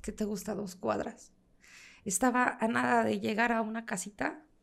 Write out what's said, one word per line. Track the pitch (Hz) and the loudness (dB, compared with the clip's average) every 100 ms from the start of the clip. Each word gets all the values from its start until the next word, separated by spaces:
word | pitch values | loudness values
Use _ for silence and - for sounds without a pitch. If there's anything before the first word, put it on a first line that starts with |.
¿Qué | - | -8
te | 202 208 | -4 -4
gusta? | 202 214 | -2 -4
Dos | 202 202 - | -6 -6 -4
cuadras. | 220 202 240 - - _ _ _ - - - - | 0 0 -2 -8 -20 _ _ _ -20 -20 -20 -10
Estaba | - 190 254 247 247 - | -4 2 2 4 2 2
a | 226 | 0
nada | 240 247 240 220 | 2 4 4 4
de | 214 | 0
llegar | 220 214 233 | 0 2 2
a | 226 | 2
una | 220 226 226 | 0 -6 -6
casita | 202 208 - 247 - - _ | -6 -6 -4 -4 -4 -18 _